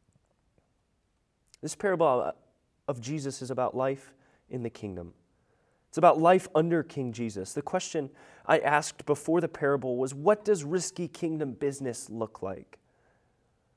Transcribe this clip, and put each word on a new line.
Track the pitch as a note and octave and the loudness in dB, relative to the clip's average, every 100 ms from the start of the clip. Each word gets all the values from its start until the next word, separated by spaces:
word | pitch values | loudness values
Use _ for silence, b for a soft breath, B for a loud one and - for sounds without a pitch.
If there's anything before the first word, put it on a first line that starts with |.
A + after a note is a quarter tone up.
| _ _ _ _ _ _ _ _ _ _ _ _ _ _ _ - | _ _ _ _ _ _ _ _ _ _ _ _ _ _ _ -12
This | D3+ - | -10 -4
parable | G3+ F3+ D#3+ B2 D2 - _ _ _ _ - | 0 4 4 4 0 -6 _ _ _ _ -8
of | B2+ | -6
Jesus | A#2 D#3 C#3 C3 | -6 -6 -6 -6
is | B2+ | -6
about | B2 B2+ B2 | -2 -2 0
life | C3+ C#3 - _ b b b | -2 -2 -10 _ b b b
in | B2+ | -8
the | A#2 | -8
kingdom. | - G#2 F2+ E2+ - _ _ _ _ _ _ _ | -8 -10 -8 -12 -16 _ _ _ _ _ _ _
It's | - | 6
about | E3+ D3 | 6 8
life | E3 F#3+ - D3+ | 6 6 4 0
under | E3+ E3+ | 2 0
King | - C#3+ B2 | -2 -6 -6
Jesus. | A2+ A2+ G2+ F#2+ | -4 -6 -6 -8
The | - | -8
question | - F#3 - E3 C3+ - B B B | -4 -4 -4 -4 -6 -10 B B B
I | D#3 | 2
asked | C3+ D3 D#3 - - | 4 2 0 -4 -2
before | C#3+ - E3+ | -2 2 0
the | D#3 | 0
parable | - C#3+ C#3 C3 B2 | 0 0 2 0 -2
was, | C3 C#3 | -4 0
"What | D#3+ G#3 G#3 | 2 4 2
does | G3 | 0
risky | C#3+ F3+ E3 - F3 | 0 -4 -4 -6 -8
kingdom | - E3 D#3 C#3+ | -4 -4 -2 -4
business | G#2+ C#3+ C3+ C3 A#2 - | -2 -4 -2 -6 -6 -8
look | A2+ A2 - | -6 -6 -6
like?" | F#2+ F#2+ - - _ _ _ _ _ _ _ _ _ | -8 -8 -14 -20 _ _ _ _ _ _ _ _ _